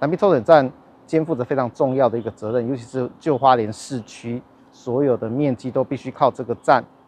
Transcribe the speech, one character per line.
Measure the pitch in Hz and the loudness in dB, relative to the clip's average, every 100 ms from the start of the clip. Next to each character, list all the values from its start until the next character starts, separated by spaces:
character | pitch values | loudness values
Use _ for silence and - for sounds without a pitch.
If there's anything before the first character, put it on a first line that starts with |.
南 | 143 | -4
滨 | 175 | 0
抽 | 202 | 2
水 | 147 | 2
站 | 110 160 131 - - _ - | 6 6 6 -4 -20 _ -4
肩 | 160 160 | -4 -2
负 | |
着 | 139 | -4
非 | 123 135 | -2 -2
常 | 123 | -4
重 | - 139 131 | -2 -2 2
要 | 127 | 0
的 | 117 | 0
一 | |
个 | 110 | -6
责 | - 107 | -8 -6
任， | 123 117 | -4 -4
尤 | 135 | -6
其 | |
是 | 113 131 123 - | -8 -8 -8 -6
旧 | - 131 | -4 2
花 | 131 123 | 4 4
莲 | 107 | 0
市 | 110 - 131 | -6 -10 -10
区 | 107 - 117 120 - _ _ | -10 -14 -10 -10 -12 _ _
所 | _ - 123 | _ -6 0
有 | 143 113 | 2 0
的 | 113 | -2
面 | 120 147 120 | -2 -2 -2
积 | 127 | -4
都 | 160 - | -4 -4
必 | 135 | -6
须 | 131 | -8
靠 | - 135 | 0 0
这 | - | 0
个 | 113 113 | -6 -4
站， | - 135 - _ | 2 2 0 _